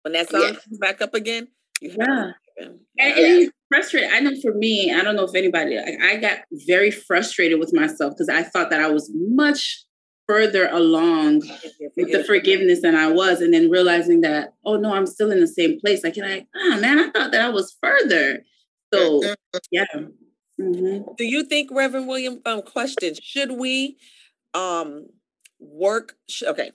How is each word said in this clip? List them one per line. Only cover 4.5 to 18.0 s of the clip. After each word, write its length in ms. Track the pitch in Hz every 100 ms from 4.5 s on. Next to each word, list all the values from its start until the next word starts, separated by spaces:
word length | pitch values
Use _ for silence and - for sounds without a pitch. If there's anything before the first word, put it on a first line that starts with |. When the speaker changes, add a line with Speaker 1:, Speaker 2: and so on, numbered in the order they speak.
| 208
Speaker 3:
me, 360 | 220 208 185
I 120 | 165
don't 120 | 202 208
know 100 | 185
if 100 | 185
anybody, 400 | 190 170 151 110
like, 240 | - -
I 140 | 185 214
got 240 | 214 - - 151 147
very 240 | 180 208
frustrated 720 | 208 - 180 170 - 170 160
with 120 | 160
myself 460 | 165 151 - 143 143
'cause 120 | 165
I 120 | 156
thought 300 | 165 185 165
that 80 | 156
I 60 | 156
was 220 | 151 151
much 720 | 156 190 254 294 285 - - _ _ _ _ -
further 420 | 214 220 196 180
along 720 | 170 165 160 170 160 151 151 143
Speaker 1:
Yeah, 60 | - 160 _ 147 -
Speaker 3:
with 120 | 180
the 120 | 196
Speaker 1:
forgive. 20 | -
Speaker 3:
forgiveness 560 | 202 190 190 190 175
than 140 | 175 160
I 140 | 160
was. 300 | 170 190 170
And 120 | 170
then 160 | 165 165
realizing 520 | 180 180 170 165 170
that, 320 | 160 151 - _ 202
"Oh, 120 | 214
no, 140 | 214
I'm 140 | 196 190
still 240 | - 214
in 100 | 196
the 80 | 165
same 320 | - 165 156
place." 240 | 202 196
Like, 140 | 170 202
you're 100 | 196
like, 200 | 190 - -
"Ah, 220 | 370 220
man, 160 | 233 294
I 140 | 330
thought 200 | - 269
that 100 | 226
I 80 | 240
was 280 | 208 185 -
further." 640 | - 554